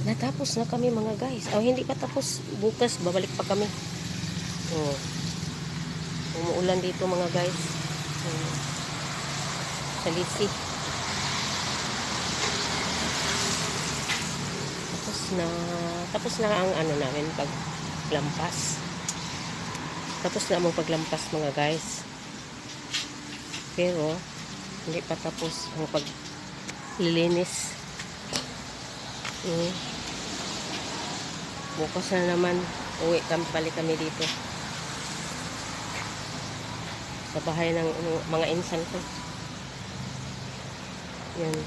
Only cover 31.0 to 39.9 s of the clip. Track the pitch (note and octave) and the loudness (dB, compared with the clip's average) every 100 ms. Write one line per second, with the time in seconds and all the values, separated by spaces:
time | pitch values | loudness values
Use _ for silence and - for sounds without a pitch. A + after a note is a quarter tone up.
31 | - - - - - - - - D#3 F#3 | -4 -4 -4 -6 -6 -8 -6 -2 0 0
32 | F3+ F#3+ F3 F3 F3+ F3 F3 - - - | 2 4 6 6 6 4 2 -4 -6 0
33 | E3 E3+ - E3 D#3 D#3+ D#3+ D#3+ E3 D#3+ | 4 4 6 2 2 2 0 0 2 2
34 | D#3+ D3+ D#3+ - - - - - - - | 2 0 -2 -2 -4 -6 -6 -6 -6 -6
35 | - - - - - - - - - - | -6 -4 -6 -6 -6 -6 -6 -6 -6 -4
36 | - - - - - - - - - - | -4 -6 -6 -6 -6 -6 -6 -6 -6 -6
37 | - - - D3+ D3+ D#3+ E3 E3 E3 - | -6 -8 -4 -2 0 2 4 4 4 2
38 | E3 D#3+ D#3+ D#3+ D#3+ E3 F3+ E3+ E3 F3+ | 2 0 2 4 4 2 2 0 0 -2
39 | - - - - - - - - - | -4 -6 -6 -6 -8 -8 -8 -8 -8